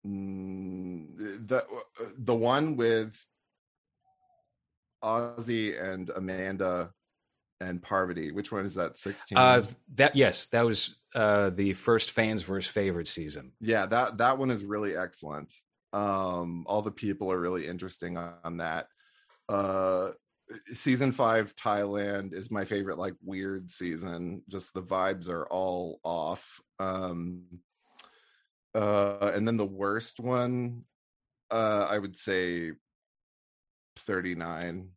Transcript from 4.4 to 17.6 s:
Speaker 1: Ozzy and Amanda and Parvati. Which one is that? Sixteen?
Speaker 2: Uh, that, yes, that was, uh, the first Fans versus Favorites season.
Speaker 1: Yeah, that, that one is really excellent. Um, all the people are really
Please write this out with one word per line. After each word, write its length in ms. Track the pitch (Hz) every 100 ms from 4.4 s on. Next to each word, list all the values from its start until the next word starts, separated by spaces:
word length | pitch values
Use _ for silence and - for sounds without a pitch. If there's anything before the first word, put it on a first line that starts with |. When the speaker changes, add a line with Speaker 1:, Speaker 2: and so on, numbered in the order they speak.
| _ _ _ _ _ _
Speaker 1:
Ozzy 800 | 110 113 120 120 117 117 107 60
and 280 | 95 95 90
Amanda 800 | 95 92 95 92 95 95 90 87 _ _ _ _ _ _ _
and 220 | 92 90
Parvati. 480 | 87 98 92 85 78
Which 200 | 85 101
one 140 | 107 98
is 80 |
that? 240 | 92 82 -
Sixteen? 400 | - 101 - 101
Speaker 2:
Uh, 260 | 127 123 110 - _
that, 200 | 131 139 143
yes, 320 | 117 87 -
that 180 | 117 120
was, 300 | 107 - - _
uh, 360 | 127 107 104 101
the 220 | 92 98
first 360 | 95 - 113 -
Fans 320 | - 110 110
versus 280 | 90 95 92
Favorites 400 | - 98 87 80
season. 420 | - 76 73 65 _
Speaker 1:
Yeah, 260 | 110 110 95
that, 320 | 113 123 104
that 200 | 120 135
one 120 | 131
is 140 | 113
really 320 | 101 104 104 85
excellent. 560 | 90 - 78 73 76 - _ _ _
Um, 720 | 101 101 98 92 90 87 85 80
all 160 | 104
the 80 | 107
people 400 | 101 104 98 95
are 80 | 92
really 260 | 87 92